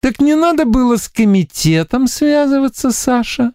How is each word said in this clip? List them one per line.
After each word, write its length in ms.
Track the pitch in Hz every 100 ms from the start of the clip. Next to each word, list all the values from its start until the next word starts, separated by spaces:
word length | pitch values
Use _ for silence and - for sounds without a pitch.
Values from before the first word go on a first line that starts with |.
| 262
Так 160 | 233
не 140 | 285 311
надо 300 | 330 320 311
было 320 | 233 247 233
с 120 | -
комитетом 960 | - 214 196 170 - 156 160 160 247 262
связываться, 840 | - 294 294 285 277 269 - 262
Саша. 640 | 233 - 247 233 - 240